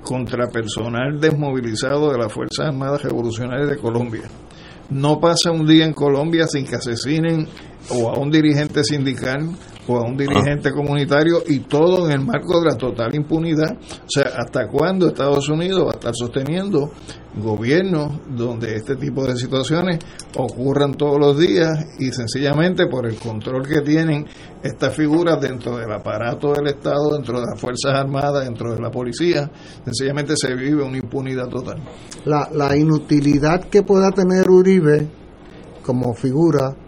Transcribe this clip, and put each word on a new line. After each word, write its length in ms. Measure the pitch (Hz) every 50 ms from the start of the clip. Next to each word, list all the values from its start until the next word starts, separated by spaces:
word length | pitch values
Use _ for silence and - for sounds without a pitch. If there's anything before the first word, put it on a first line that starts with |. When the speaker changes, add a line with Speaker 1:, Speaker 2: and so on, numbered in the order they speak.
| -
Speaker 1:
contra 440 | - 123 131 123 113 - 120 123 117
personal 720 | - 113 110 104 - - 110 120 117 117 127 143 151 147
desmovilizado 880 | 147 156 151 147 151 143 135 131 120 117 110 104 123 131 139 147 151 151
de 60 | 139 120
las 160 | 117 107 -
Fuerzas 360 | - 127 107 - - 139 156
Armadas 340 | 147 131 135 135 143 143 -
Revolucionarias 640 | 143 135 123 117 120 107 107 123 123 127 131 143 147
de 80 | 143 -
Colombia, 460 | - 117 113 117 123 120 113 110 110 110 - - - - - - - - - - - -
no 300 | 139 135 139 147 151 151
pasa 320 | 156 170 170 160 - 175
un 160 | 165 165 156 151
día 180 | 160 156 160
en 80 | 160 151
Colombia 540 | - 147 143 139 139 147 165 170 165 160 156
sin 180 | 156 143 131
que 100 | 123 -
asesinen 720 | 117 - 127 117 113 - 127 151 160 160 165 165 160 156 - - - - - - - - -
o 200 | - 123 117 113
a 80 | 110 113
un 140 | 139 143
dirigente 500 | 151 156 151 151 147 143 151 147 - 139 147
sindical 680 | - 147 147 135 135 127 - - - - 143 151 165 175 180 - - - - - -
o 80 | 123 123
a 80 | 120 117
un 80 | 127
dirigente 540 | 135 143 139 143 - - 143 147 147 - 147
Speaker 2:
Ah. 20 | 135
Speaker 1:
comunitario, 640 | 147 143 143 143 143 143 135 143 143 156 165 170 170 165
y 140 | - 151 131
todo 460 | 113 - - 143 156 175 185 180 175
en 80 | 160 147
el 120 | 135 135
marco 360 | 139 233 - - 170 180 170
de 60 | 170 160
la 80 | 135 113
total 360 | 131 127 113 - 117 113 131
impunidad. 600 | 151 147 143 160 160 165 165 160 147 156 151 247
O 320 | - - - - - - -
sea, 240 | - 147 139 123 - -
¿hasta 320 | 117 117 - 135 120 104
cuándo 380 | - 139 151 175 190 190 180 160
Estados 420 | - - 135 139 143 139 139 143
Unidos 340 | 151 156 170 180 190 185 156
va 40 | 120
a 60 | 110
estar 180 | - - 117 117
sosteniendo 760 | 120 120 117 117 135 135 131 156 185 190 202 202 147 139 147 - - - - - - - - -
gobiernos 840 | - 104 110 107 104 110 120 139 175 190 196 185 156 147 143 139 156 - -
donde 460 | 139 117 117 123 120 113 117 107 107
este 200 | 107 - - 143
tipo 300 | 127 135 143 123 135 135
de 100 | 135 127
situaciones 640 | 120 120 123 127 131 131 - 156 165 180 185 175 156 - - - - - - - -
ocurran 560 | 131 117 104 110 123 139 139 143 143 143 135
todos 260 | - 143 147 139 143
los 180 | 147 147 143 143
días 320 | 165 185 202 185 165 160 156 151 151 - - -
y 140 | 135 131 117
sencillamente 760 | - 120 113 - 131 139 143 143 151 165 180 185 170 180 -
por 180 | - 131 123
el 100 | 117 113
control 520 | - - 117 110 107 107 - 127 131 135 139
que 140 | - 151
tienen 440 | 131 139 151 156 165 165 151 143 151 - - - - - - - -
estas 320 | 151 120 - 147 135 -
figuras 460 | - 156 151 151 165 175 175 156 143
dentro 340 | 139 131 127 123 - 127 120
del 160 | 120 117 113
aparato 640 | 107 101 92 - 107 107 - 120 - 147 - 147 143
del 140 | 147 143 147
Estado, 460 | 143 147 - 156 143 143 147 151 147
dentro 260 | 147 135 117 120 123
de 60 | 120 117
las 120 | - 117
Fuerzas 340 | - 123 123 120 - 139 135
Armadas, 520 | 139 135 135 135 135 135 143 143 143 131
dentro 280 | 127 117 113 117 117 117
de 60 | 110
la 100 | 117 113
policía, 600 | 110 127 123 120 120 - 165 175 165 151 143 143 - - - - - - -
sencillamente 520 | - 117 113 135 135 139 147 143 139 156 147
se 180 | - 131 127
vive 260 | 127 131 139 151 151
una 180 | 139 131 131 131
impunidad 500 | 123 113 - 139 131 131 131 127 127 123
total? 300 | 127 135 123 - - 110 135 - - - - - - - -
Speaker 3:
La, 240 | - 151 147 143 - 156
la 240 | 151 143 139 139 143
inutilidad 880 | 151 156 156 151 147 - 147 147 139 143 143 143 139 151 165 185 180
que 180 | - - 202 196
pueda 280 | 196 202 190 190 196
tener 380 | 190 196 190 180 185 185 185 185
Uribe 600 | 185 185 185 190 190 185 165 147 151 151 147 151 - - - - - - - - - - - - - - -
como 280 | - 127 123 127 123 117
figura 600 | - - 135 131 147 165 170 151 143 131 135 139 - -